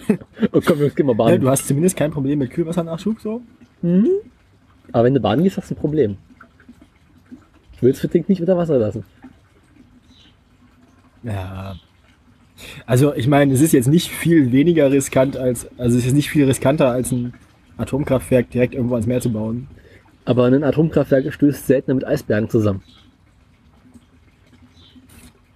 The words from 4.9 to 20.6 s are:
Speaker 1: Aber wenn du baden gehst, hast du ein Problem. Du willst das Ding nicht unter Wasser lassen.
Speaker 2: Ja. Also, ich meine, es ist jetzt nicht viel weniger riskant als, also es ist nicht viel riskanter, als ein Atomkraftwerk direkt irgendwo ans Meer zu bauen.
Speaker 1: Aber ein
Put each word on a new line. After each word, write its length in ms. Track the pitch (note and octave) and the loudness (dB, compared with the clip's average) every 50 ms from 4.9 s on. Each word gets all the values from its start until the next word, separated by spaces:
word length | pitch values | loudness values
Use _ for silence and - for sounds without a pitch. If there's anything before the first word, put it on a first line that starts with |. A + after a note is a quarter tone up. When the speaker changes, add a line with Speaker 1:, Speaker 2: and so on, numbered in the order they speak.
Speaker 1:
Aber 120 | - B2 A#2 | 0 2 2
wenn 100 | B2 C#3 | 4 2
du 60 | C#3 | 2
baden 240 | - G2 G#2+ C3+ F3 | 2 2 0 2 2
gehst, 140 | F#3+ - G3 | 0 0 -4
hast 120 | - - | -8 -10
du 60 | - | -8
ein 20 | - | -6
Problem. 400 | - D3+ D3 D#3 C3 G#2 G2 - _ _ - _ - _ _ _ _ - - _ - _ _ _ _ _ _ _ _ _ - - _ _ _ _ _ _ - - | -6 -4 0 0 0 -2 -2 -8 _ _ -20 _ -20 _ _ _ _ -20 -20 _ -20 _ _ _ _ _ _ _ _ _ -20 -20 _ _ _ _ _ _ -8 0
Du 60 | - | 0
willst 180 | B2 C#3 - - | 2 2 0 -4
das 60 | D#3 | -2
Ding 140 | - F3 D#3+ - | 0 -2 0 0
nicht 120 | G3 F3 | -2 -2
unter 180 | E3 F3 F#3+ F3 | 0 0 0 0
Wasser 220 | F3 D#3+ D3+ B2+ | 0 0 0 0
lassen. 240 | A2 G#2 G#2 A2 G2+ - _ _ - - - _ _ _ _ _ _ _ _ _ - _ _ _ _ _ _ _ _ _ _ _ _ _ _ _ _ _ _ _ _ _ _ _ _ _ _ _ - | 0 -2 -4 -6 -10 -12 _ _ -20 -20 -20 _ _ _ _ _ _ _ _ _ -20 _ _ _ _ _ _ _ _ _ _ _ _ _ _ _ _ _ _ _ _ _ _ _ _ _ _ _ -12
Speaker 2:
Ja. 520 | A#2+ G2+ G2 F#2 F#2+ F#2+ F#2+ F#2+ F#2+ F#2 D#2+ - _ _ _ _ _ _ _ _ _ _ _ _ _ _ - - - - - - | -10 -10 -8 -10 -10 -12 -12 -12 -14 -14 -16 -18 _ _ _ _ _ _ _ _ _ _ _ _ _ _ -20 -20 -20 -20 -20 -4
Also, 280 | - B2+ B2 C#3+ D3 C#3+ | -2 2 2 2 2 0
ich 140 | D#3 A2+ C#3+ | 0 0 2
meine, 260 | D3 C#3 C#3+ C#3 C3 | 2 4 4 2 4
es 80 | B2 | 2
ist 120 | D#3 D#3+ - | 2 4 4
jetzt 140 | C#3 A#2 C3 | 2 4 4
nicht 220 | D3+ F3 - - | 2 2 0 -2
viel 420 | - - - D#3+ E3+ D#3+ C#3 A#2+ | -8 -6 0 2 4 4 4 4
weniger 400 | A#2+ C3+ D3 F3 E3+ D#3 C#3+ C3+ | 2 2 2 4 4 4 4 4
riskant 460 | C#3 C#3 C#3 - - C3+ C3 C#3 B2+ B2+ | 2 2 0 0 0 0 0 0 0 -2
als, 300 | C3 B2+ B2 - - - - - | -2 -2 -2 -4 -8 -14 -12 -4
also 200 | B2 A#2+ A#2+ B2 | 0 2 2 2
es 80 | A#2+ | 2
ist 80 | B2+ C3 | 2 0
nicht 160 | D3 - - | 0 0 0
viel 160 | - D3+ C#3 | 2 2 2
riskanter, 440 | C3+ B2+ - - C3 C#3+ D#3+ D3+ B2+ | 2 2 2 0 0 2 2 2 0
als 220 | A#2+ C3 A#2+ - | 2 -2 -2 -2
ein 220 | C3 B2 A#2+ B2 - - - _ _ _ _ _ - - | -4 -4 -4 -6 -10 -14 -20 _ _ _ _ _ -12 -10
Atomkraftwerk 720 | A#2 - - C3+ D3 - C3 B2 - - B2+ B2 A#2+ - | -8 -6 -4 -4 -2 -2 -2 -2 0 2 0 0 0 0
direkt 240 | - B2 B2 A#2+ - | -2 -2 -2 -2 -2
irgendwo 220 | C3+ A#2 A#2+ B2 | -4 -4 -2 -2
ans 120 | A#2 G#2+ A#2 | -2 -2 -2
Meer 140 | B2 B2+ | -2 -2
zu 100 | - A#2+ | -2 -2
bauen. 360 | G#2+ G#2+ G#2+ A2+ A#2 B2 C3 - - - - - - - _ _ _ _ _ | -4 -4 -4 -6 -6 -8 -10 -14 -20 -20 -20 -20 -20 -20 _ _ _ _ _
Speaker 1:
Aber 200 | - B2 A#2+ B2 | -2 0 2 4
ein 180 | B2 C3 C#3 | 4 4 2